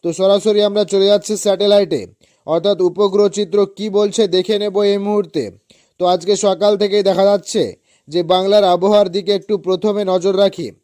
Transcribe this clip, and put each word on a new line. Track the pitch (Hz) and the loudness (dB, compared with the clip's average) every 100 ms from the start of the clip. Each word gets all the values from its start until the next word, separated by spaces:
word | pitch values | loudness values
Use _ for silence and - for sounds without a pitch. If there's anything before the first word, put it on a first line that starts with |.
তো | 175 | -6
সরাসরি | 165 190 202 214 208 | 0 2 2 2 0
আমরা | 208 202 | 0 0
চলে | 208 196 196 | 0 0 2
যাচ্ছি | 208 - 214 | 2 0 -4
স্যাটেলাইটে, | 208 190 202 202 185 143 92 _ _ _ - | -2 0 2 2 2 -4 -6 _ _ _ -4
অর্থাৎ | 165 196 185 | -2 0 0
উপগ্রহ | 180 180 202 196 208 | 0 2 0 2 0
চিত্র | 196 202 208 196 - | 0 -2 0 -2 -4
কী | 214 | -4
বলছে | 196 208 214 202 | 0 0 0 0
দেখে | 185 185 208 | 0 0 -2
নেব | 208 196 | -2 -2
এই | 202 202 | 0 0
মুহূর্তে। | 202 208 175 160 107 90 _ _ _ _ | -2 -2 -2 -6 -8 -12 _ _ _ _
তো | 175 | 0
আজকে | 180 175 196 | 0 0 0
সকাল | 202 190 208 202 | 0 2 0 0
থেকেই | 208 202 | 0 0
দেখা | 196 185 | 0 2
যাচ্ছে | 196 202 - 220 117 - _ _ - | 2 0 -2 -4 -4 -6 _ _ -8
যে | 160 | -6
বাংলার | 165 185 190 208 | 0 0 2 2
আবহাওয়ার | 196 175 190 208 196 | 4 2 2 2 2
দিকে | 180 185 | -2 -2
একটু | 196 - 202 | -4 -2 -6
প্রথমে | 165 185 214 208 | -2 -2 -2 -2
নজর | 190 185 185 190 | -2 0 0 2
রাখি। | 202 190 135 - | 0 0 -12 -14